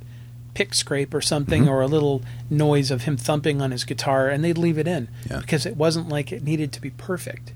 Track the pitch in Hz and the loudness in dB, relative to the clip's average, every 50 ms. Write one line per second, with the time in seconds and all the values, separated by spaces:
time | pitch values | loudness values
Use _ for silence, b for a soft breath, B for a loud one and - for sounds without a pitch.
0 | B B B B B B B B B B - - 202 202 - - - - 147 139 | B B B B B B B B B B -4 -4 -4 -2 -2 -4 -2 0 0 -2
1 | 139 - - 147 - - 165 147 143 120 160 156 147 151 135 135 131 131 151 156 | -2 -2 -2 -2 -2 0 0 0 0 2 4 6 6 6 6 4 4 4 4 4
2 | 147 143 139 131 120 B B B B B 156 147 151 147 147 143 139 131 143 123 | 4 4 2 0 -2 B B B B B 2 4 4 6 6 4 4 2 0 -2
3 | 120 - 147 123 - - 156 151 143 160 147 139 139 135 127 123 - - 143 117 | 0 -2 -2 -2 0 0 0 2 2 0 0 0 0 -2 -2 -4 -4 -6 -6 -4
4 | - 143 135 135 135 135 143 143 156 170 170 165 170 170 160 151 151 165 180 156 | 0 2 4 4 4 2 2 2 2 2 2 2 2 2 2 2 0 0 0 -2
5 | 120 110 B B B B 131 135 135 - - 151 123 180 233 156 147 165 160 165 | -2 -6 B B B B -6 -6 -2 0 0 0 0 0 0 2 2 2 2 2
6 | 165 170 147 147 143 - 185 226 143 143 160 151 156 143 - - - 139 123 - | -2 -2 -2 -2 -2 -4 -6 -6 -2 0 0 0 0 -2 -4 -8 -10 -12 -12 -10
7 | - - 185 170 - - - 120 - - - | -6 -6 -6 -6 -6 -8 -10 -10 -12 -16 -16